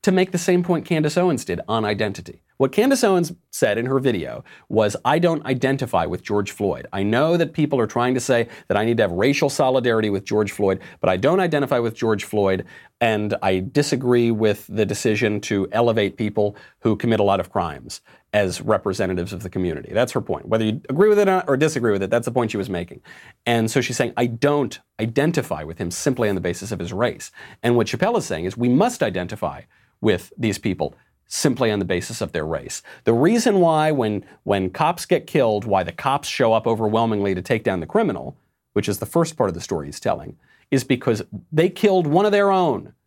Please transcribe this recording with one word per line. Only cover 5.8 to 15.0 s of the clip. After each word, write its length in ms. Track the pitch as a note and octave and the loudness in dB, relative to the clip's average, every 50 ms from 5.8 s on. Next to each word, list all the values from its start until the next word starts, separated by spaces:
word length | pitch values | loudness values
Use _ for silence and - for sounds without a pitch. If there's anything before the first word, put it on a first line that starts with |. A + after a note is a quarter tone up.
| C3 A#2 - F2 E2 | -2 -2 0 0 0
with 180 | E2 F2 - | 0 -4 -8
George 280 | - - G#2 G#2 G2+ - | -4 -2 -2 0 -2 -2
Floyd. 360 | - - G#2 G2 D#2 B1 - - | -6 -4 -2 -2 -2 -4 -8 -8
I 100 | - G2 | -4 -2
know 360 | G2+ G#2 A2 B2 D3+ E3 F3 E3+ | 0 0 2 2 2 2 2 0
that 160 | E3 D#3+ D#3+ | 0 -2 0
people 260 | - D3+ C#3+ D3 B2+ | -2 0 0 2 0
are 60 | A2+ | 0
trying 260 | G2+ - A#2+ A#2+ B2 C3 | 0 0 0 0 0 0
to 60 | B2 | 0
say 280 | A#2+ - B2+ A#2 A2+ - - - - _ | 0 2 2 0 0 -2 -8 -20 -6 _
that 80 | G2 | 0
I 80 | G2+ G#2+ | 0 2
need 140 | A#2 A#2 A2+ | 2 2 2
to 40 | |
have 100 | G#2+ F#2 | 2 0
racial 360 | E2+ F2+ G#2 C#3 C#3 - D#3+ C#3 | 2 2 2 2 2 2 0 0
solidarity 640 | - - C#3+ C3 C3 C3+ A#2 B2 A2+ A2 G#2+ G#2+ | 2 2 2 2 2 2 2 2 2 2 2 0
with 160 | G2+ F#2+ - | -2 -2 -2
George 260 | - G#2 G#2+ G#2+ G2 | 0 0 0 0 0
Floyd, 280 | - - G2+ F#2+ F#2+ F2+ - - - _ | -2 0 0 0 0 0 -6 -18 -8 _
but 80 | - - | 0 0
I 80 | F#2 | 0
don't 240 | F#2 A2 C#3+ F3 G3 | 2 2 2 2 2
identify 380 | F#3 E3+ D#3 C#3+ C#3 - C#3+ B2 | 2 0 0 0 0 0 0 0
with 160 | A#2 A#2 A2+ | 0 -2 -4
George 300 | - A#2+ A2+ A2 G2 - | 0 0 0 0 0 -2
Floyd, 420 | - - G#2 G2+ F#2+ F#2+ F#2 - - - - - - _ _ | -4 0 0 2 2 0 0 -4 -10 -18 -20 -20 -20 _ _
and 340 | A#2+ A2+ A2 G#2 G#2 G#2 G#2+ - | 0 2 2 0 0 -2 -4 -2
I 220 | - G2 F#2+ F#2 F#2+ F#2+ | 0 0 0 0 -2 0
disagree 580 | - D3 C#3+ - D3+ B2 B2+ B2 B2 A#2+ A#2+ A#2 | 0 0 0 0 -2 -2 2 2 4 4 4 2
with 360 | A2+ G#2+ A2 G#2+ G2+ - - - | 2 2 2 0 0 0 -6 -8
the 160 | - G#2+ G#2+ | -2 -2 0
decision 560 | G2 G#2 - | 0 -2 -2